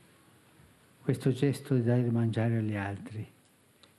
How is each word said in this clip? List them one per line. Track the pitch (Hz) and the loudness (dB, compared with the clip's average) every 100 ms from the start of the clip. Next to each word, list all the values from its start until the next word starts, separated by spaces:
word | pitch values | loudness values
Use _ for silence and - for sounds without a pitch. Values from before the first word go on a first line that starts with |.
| _ _ _ _ _ _ - _ _ _ | _ _ _ _ _ _ -20 _ _ _
questo | - 131 135 | -2 0 0
gesto | 123 143 131 - | 2 0 0 0
di | 131 | 0
dare | 117 123 | 4 2
da | 120 | 2
mangiare | 117 117 107 117 117 | 2 0 0 0 0
agli | 107 104 | -2 -4
altri, | 101 98 - 110 - _ _ _ _ _ - | -4 -8 -10 -12 -12 _ _ _ _ _ -20